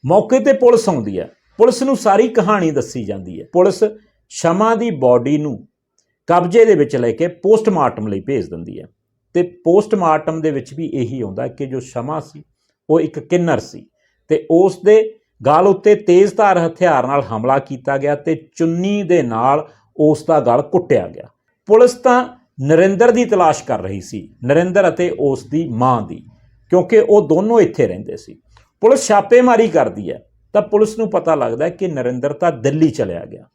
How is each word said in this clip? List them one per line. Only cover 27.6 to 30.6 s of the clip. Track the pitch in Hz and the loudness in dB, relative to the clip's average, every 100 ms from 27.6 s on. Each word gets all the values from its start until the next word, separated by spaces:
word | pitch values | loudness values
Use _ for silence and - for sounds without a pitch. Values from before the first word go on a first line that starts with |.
ਇੱਥੇ | - - 117 | 2 0 -2
ਰਹਿੰਦੇ | 85 - - | -2 -12 -16
ਸੀ। | - - _ _ _ _ | -18 -20 _ _ _ _
ਪੁਲਿਸ | 220 269 - | 2 2 2
ਛਾਪੇਮਾਰੀ | 208 196 240 247 233 226 | 0 4 4 4 2 2
ਕਰਦੀ | 160 113 90 87 | 0 -2 -6 -12
ਹੈ | - _ _ _ | -12 _ _ _
ਤਾਂ | 208 | -4